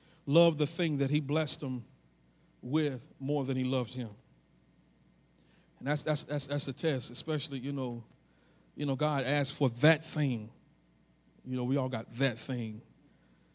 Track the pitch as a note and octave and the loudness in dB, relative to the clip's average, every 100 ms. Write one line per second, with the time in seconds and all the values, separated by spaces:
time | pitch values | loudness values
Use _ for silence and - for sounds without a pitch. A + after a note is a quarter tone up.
0 | - - - D#3 E3+ D3+ C#3+ - E3+ C#3+ | -20 -12 4 6 6 4 0 0 0 2
1 | C3+ D3 C3+ D#3 D3+ - C3+ B2 - - | 2 2 2 0 0 -2 -2 -6 -10 -20
2 | _ _ _ _ _ _ B2 D3+ D3+ B2+ | _ _ _ _ _ _ -2 0 0 -4
3 | - - C3+ D3 C3 C3 B2+ C3 A#2 B2+ | -10 -8 -2 -2 0 -2 0 -2 -2 -6
4 | A2+ G2+ _ _ _ _ _ _ _ _ | -8 -12 _ _ _ _ _ _ _ _
5 | _ _ _ _ _ _ _ _ B2+ D3 | _ _ _ _ _ _ _ _ -2 0
6 | D#3 D3+ - D3 - C#3+ C#3 B2+ D#3+ C3+ | 0 -2 -2 -4 -2 -2 -2 -2 0 0
7 | A#2+ A#2+ - D3+ - C3+ C3 C#3+ B2+ A#2+ | -4 -6 -4 -4 -4 -6 -4 -4 -6 -8
8 | A2+ - _ _ _ _ _ - D3 C3+ | -12 -20 _ _ _ _ _ -4 -2 0
9 | D3+ C#3+ B2 D3 C3+ - C3+ A#2 D#3 D#3 | 2 2 2 2 0 2 0 6 6 6
10 | - D3+ C#3+ A#2 G#2+ - _ _ _ _ | 0 -2 0 -2 -6 -16 _ _ _ _
11 | _ _ _ - - B2+ B2 C#3 C3 A#2+ | _ _ _ -18 -8 -4 0 0 0 -4
12 | - A2+ C3+ A2+ - B2 A2+ G#2+ - _ | -8 0 0 0 -4 -4 -6 -8 -16 _
13 | _ _ _ _ _ | _ _ _ _ _